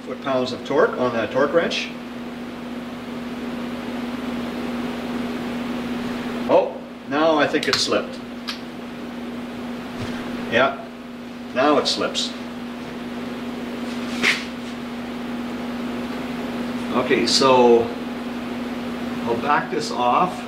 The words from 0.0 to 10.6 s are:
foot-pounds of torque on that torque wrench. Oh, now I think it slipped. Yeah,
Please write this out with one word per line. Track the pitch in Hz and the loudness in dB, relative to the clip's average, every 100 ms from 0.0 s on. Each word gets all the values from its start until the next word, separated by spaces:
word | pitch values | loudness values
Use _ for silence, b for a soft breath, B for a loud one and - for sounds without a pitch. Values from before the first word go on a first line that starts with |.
foot-pounds | - 123 139 131 123 | -8 -6 0 0 0
of | 120 - | -2 2
torque | 139 226 - | 6 6 6
on | 123 | 2
that | 113 107 | 2 2
torque | - 185 | 4 6
wrench. | 170 185 - - - - - - - - - - - - - - - - - - - - 240 240 240 240 240 240 240 240 240 240 240 - - - - - - - - - - - - - - - 120 120 | 6 4 -2 -4 -8 -10 -8 -8 -8 -8 -8 -8 -8 -8 -8 -8 -6 -6 -6 -6 -4 -4 -4 -4 -4 -4 -4 -4 -4 -4 -4 -2 -2 -2 -4 -4 -2 -2 -2 -4 -4 -2 -4 -2 -4 -4 -4 -4 -2 4
Oh, | 165 - - - - - | 4 4 -4 -12 -14 -4
now | 139 165 151 | 2 4 4
I | 143 | 4
think | 156 135 | 2 2
it | 120 | 2
slipped. | - - - - - - - - - - - - - - - - - - - - - - - - 240 240 - | 2 0 0 -8 -10 -8 -8 -8 -8 -10 -10 -8 -8 -8 -8 -8 -8 -8 -8 -8 -8 -6 -6 -4 -4 -4 0
Yeah, | - | 4